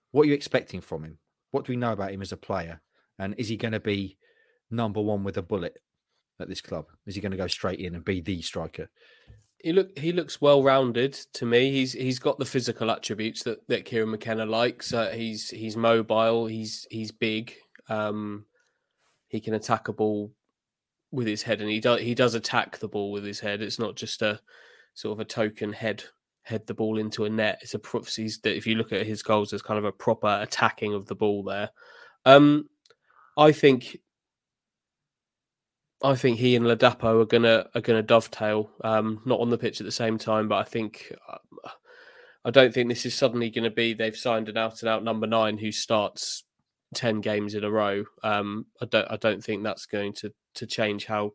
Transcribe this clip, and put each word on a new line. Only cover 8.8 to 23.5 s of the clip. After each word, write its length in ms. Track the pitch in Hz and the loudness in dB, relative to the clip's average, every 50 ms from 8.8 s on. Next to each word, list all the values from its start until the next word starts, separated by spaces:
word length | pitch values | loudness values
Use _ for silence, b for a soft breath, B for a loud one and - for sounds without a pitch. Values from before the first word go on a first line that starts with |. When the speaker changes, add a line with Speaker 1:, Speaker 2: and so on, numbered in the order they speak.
| 80 - b b b b b b b b b b b b _ _ - | -14 -16 b b b b b b b b b b b b _ _ -6
Speaker 2:
He 80 | 165 165 | 0 2
look, 240 | 196 185 190 - - | 2 0 0 -4 -6
he 140 | 143 165 175 | -4 -2 -2
looks 280 | 180 165 - - - | -2 -4 -4 -4 2
well-rounded 720 | 143 143 143 139 131 135 135 135 131 123 113 117 123 139 139 - - - - | 4 6 6 6 6 6 6 6 4 2 2 0 0 0 -2 -6 -14 -14 -10
to 120 | - 123 | -6 0
me. 240 | 117 117 120 131 135 135 | 4 4 4 4 4 2
He's, 200 | 135 131 127 123 | 0 0 -2 -2
he's 240 | 117 131 127 127 127 | -4 -2 -2 -2 0
got 200 | - 151 135 - | 0 0 0 0
the 60 | 135 | -2
physical 460 | - - 135 120 123 113 - 120 110 | -4 -2 -2 -2 -2 -4 -2 -2 -2
attributes 520 | 117 - - - 113 101 107 110 - - - | 0 -2 -4 -6 -6 -4 -4 -6 -6 -6 -6
that, 220 | 123 110 - - - | -6 -6 -6 -4 -2
that 160 | 127 104 90 | -2 -2 -2
Kieran 240 | - - 113 110 110 | -2 -2 -2 0 -2
McKenna 340 | 110 107 - 120 110 110 110 | -2 -6 -6 -4 -4 -4 -2
likes. 480 | 107 110 113 120 123 107 - - - - | -2 0 0 0 0 0 -4 -6 -4 -2
Uh, 180 | 117 113 98 | -2 -2 -2
he's, 380 | 113 117 113 113 110 107 - - | -4 -4 -6 -6 -6 -8 -10 -10
he's 280 | - 107 113 110 104 | -10 -8 -8 -6 -2
mobile. 680 | 113 117 117 117 113 110 110 113 110 113 113 113 117 117 | 2 4 4 4 4 4 2 2 4 4 4 4 2 0
He's, 400 | 110 110 110 110 107 - - - - | -2 -4 -6 -8 -8 -10 -10 -12 -10
he's 200 | - 113 110 107 | -10 -8 -8 -10
big. 440 | - _ 117 110 110 110 117 - - - _ _ _ _ _ - | -6 _ -2 -2 -2 -2 -4 -8 -12 -20 _ _ _ _ _ -6
Um, 560 | 113 107 107 107 104 107 104 104 104 104 104 _ _ _ _ _ _ _ _ _ _ _ _ _ _ _ _ _ | -4 -4 -2 -4 -4 -6 -6 -8 -10 -12 -14 _ _ _ _ _ _ _ _ _ _ _ _ _ _ _ _ _
he 120 | - 113 | -10 -8
can 140 | - - 110 | -4 -4 -4
attack 340 | 107 - - 117 110 - - | -4 -2 -2 -2 -2 -2 -4
a 40 | 104 | -4
ball 360 | - 107 107 107 104 104 104 - _ _ _ _ _ _ _ _ _ _ _ _ _ _ _ | -2 -2 0 0 -2 -6 -8 -12 _ _ _ _ _ _ _ _ _ _ _ _ _ _ _
with 160 | - 135 120 | -6 -4 -4
his 160 | 110 104 107 - | -2 -4 -4 -2
head, 200 | 123 110 101 104 | -2 -2 -2 -2
and 80 | 107 | -2
he 100 | 107 110 | -2 0
do-, 160 | 110 123 120 | 2 2 2
he 180 | 117 - 120 120 | 2 0 0 2
does 200 | 113 127 120 113 | 2 4 4 2
attack 440 | 113 110 - - 117 104 - - - | 0 -2 -2 0 0 -2 -2 -4 -10
the 80 | - | -10
ball 240 | 104 - 107 101 101 | -6 -4 -4 -4 -4
with 140 | 101 101 101 | -4 -6 -8
his 160 | 101 101 - | -8 -8 -8
head. 220 | - 104 | -6 -6